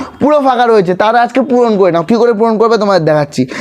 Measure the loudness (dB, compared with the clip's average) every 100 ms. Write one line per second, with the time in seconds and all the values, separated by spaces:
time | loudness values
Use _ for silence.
0 | -12 -4 0 0 0 0 2 2 0 0
1 | 0 0 0 -2 0 0 0 2 2 0
2 | 0 0 0 0 0 0 0 0 0 0
3 | 0 0 -2 -4 -6 -8